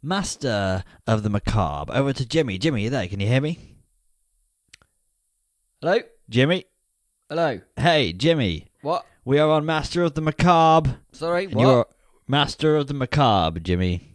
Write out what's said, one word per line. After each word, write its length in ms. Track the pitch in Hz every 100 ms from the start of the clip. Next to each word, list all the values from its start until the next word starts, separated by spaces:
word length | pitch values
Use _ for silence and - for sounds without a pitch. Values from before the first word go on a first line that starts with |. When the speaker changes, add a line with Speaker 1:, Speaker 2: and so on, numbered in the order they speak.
Speaker 1:
Master 800 | 139 196 190 - 135 104 98 92 - - -
of 160 | 110
the 60 | 107
Macabre. 640 | 101 - 110 85 71 76
Over 220 | - 139
to 120 | 135 120
Jimmy. 340 | 160 139 92
Jimmy, 240 | 156 127
you 60 | 107
there? 160 | 135 90
Can 120 | 101
you 80 | 101
hear 140 | 127
me? 160 | 151 165 - - _ _ _ _ _ _ _ _ _ - _ _ _ _ _ _ _ _ _ _
Speaker 2:
Hello? 160 | 160 208 - _ _
Speaker 1:
Jimmy? 360 | 117 139 180 - _ _ _ _ _ _
Speaker 2:
Hello? 320 | 156 165 104 _ -
Speaker 1:
Hey, 360 | 151 160 110
Jimmy. 540 | 87 143 160 107 78 - _
Speaker 2:
What? 240 | 147 170 - _ -
Speaker 1:
We 140 | 139
are 100 | 151
on 160 | 156 151
Master 380 | 156 - 170
of 100 | 170
the 80 | 139
Macabre. 760 | 156 - 175 170 160 160 147 - _
Speaker 2:
Sorry, 340 | - 165 175 190
Speaker 1:
And 100 | 110
Speaker 2:
what? 60 |
Speaker 1:
you 60 | 127
are 180 | 123 110 _ _ _ -
Master 480 | 139 139 - 156 151
of 120 | 139
the 60 | 143
Macabre, 640 | 127 151 131 101 80 82
Jimmy. 420 | 82 90 90 87 -